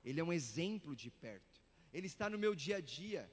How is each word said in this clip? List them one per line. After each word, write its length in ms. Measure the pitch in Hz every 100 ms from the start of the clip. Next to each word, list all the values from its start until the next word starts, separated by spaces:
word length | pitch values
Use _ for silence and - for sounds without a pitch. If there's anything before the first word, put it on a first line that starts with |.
Ele 160 | 123 143
é 40 |
um 80 | 165
exemplo 640 | 175 123 110 180 214 147 123
de 140 | 120
perto. 380 | - 117 101 - - - - -
Ele 140 | 156 185
está 240 | - 208
no 80 | 214
meu 160 | 214
dia 220 | 190 143 202
a 40 |
dia. 500 | 147 127 202 196 98